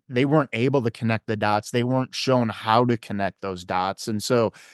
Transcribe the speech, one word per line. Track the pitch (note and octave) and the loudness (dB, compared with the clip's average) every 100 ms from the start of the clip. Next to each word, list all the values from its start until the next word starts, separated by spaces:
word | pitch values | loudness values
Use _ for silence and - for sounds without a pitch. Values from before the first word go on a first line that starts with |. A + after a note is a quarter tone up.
| - | -6
they | B2 C#3 | -2 2
weren't | D#3 C#3 | 2 2
able | A2+ C3 C#3 | 0 0 0
to | A#2 | -2
connect | - A2+ A2 - | -2 -2 -2 -2
the | G#2+ | -2
dots. | G#2 G#2 - | 0 0 0
They | B2 | -2
weren't | A#2+ C3 B2+ | 0 0 -2
shown | - - B2+ A#2 | -4 0 2 0
how | G#2 A2+ A2+ | -2 2 4
to | B2 A#2 | 4 0
connect | - G2+ G2 - | -2 -4 -4 -6
those | G2 F#2 | -10 -10
dots. | F2+ F#2 F#2 G2 - | -6 -2 -2 -4 -6
And | G#2+ | -6
so, | - B2 A2 - - | 0 2 2 -2 -14